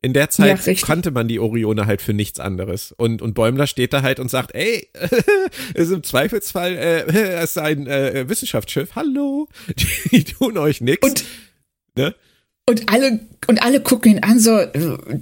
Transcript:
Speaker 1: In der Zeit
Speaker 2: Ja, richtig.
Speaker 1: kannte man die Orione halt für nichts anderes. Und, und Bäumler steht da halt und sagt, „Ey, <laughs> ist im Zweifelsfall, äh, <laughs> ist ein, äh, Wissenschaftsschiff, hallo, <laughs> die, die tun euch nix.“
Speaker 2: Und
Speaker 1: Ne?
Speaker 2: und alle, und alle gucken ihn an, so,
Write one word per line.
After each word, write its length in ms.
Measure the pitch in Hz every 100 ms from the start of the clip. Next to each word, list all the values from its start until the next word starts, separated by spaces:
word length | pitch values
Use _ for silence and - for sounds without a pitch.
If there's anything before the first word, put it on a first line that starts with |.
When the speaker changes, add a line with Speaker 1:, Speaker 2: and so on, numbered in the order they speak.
Speaker 1:
In 80 | 131
der 180 | 135 151
Zeit 180 | - 196
Speaker 2:
Ja, 60 |
richtig. 280 | 185 - 190
Speaker 1:
kannte 300 | - 160 175
man 160 | 127 113
die 100 | 113
Orione 480 | 110 117 107 107 104
halt 160 | 101
für 100 | -
nichts 280 | 104 101 -
anderes. 520 | 85 90 95 - - -
Und, 260 | 117 113
und 120 | 113
Bäumler 340 | 104 113 135 143
steht 240 | - 123
da 100 | 143
halt 160 | 131 131
und 100 | 127
sagt, 220 | 127 120
„Ey, 340 | - 190 233 - - 175 262 277
<laughs> 420 | 403 381 - 165
ist 180 | - 170
im 100 | 180
Zweifelsfall, 760 | - 123 156 226 - 185 175 180
äh, 680 | 151 165 - 175 202 170
<laughs> 20 |
ist 120 | 165 -
ein, 300 | 151 151 135
äh, 420 | 139 135 135 127
Wissenschaftsschiff, 680 | 123 - 120 - - 160 -
hallo, 500 | 302 269 285 277 302 -
<laughs> 160 | - -
die, 80 | - - -
die 140 | 247
tun 340 | 151 - 254 202
euch 220 | 151 143
nix.“ 260 | 120 151 269
Speaker 2:
Und 160 | 262 - - - _ _ _ _
Speaker 1:
Ne? 200 | - - - _ _ _ _ -
Speaker 2:
und 220 | 220 -
alle, 280 | 220 269 220 - - -
und 140 | 220
alle 180 | 233 269
gucken 320 | - 247 233 208
ihn 60 |
an, 160 | 202 240
so, 180 | 220 220 175 139 165 117 - 117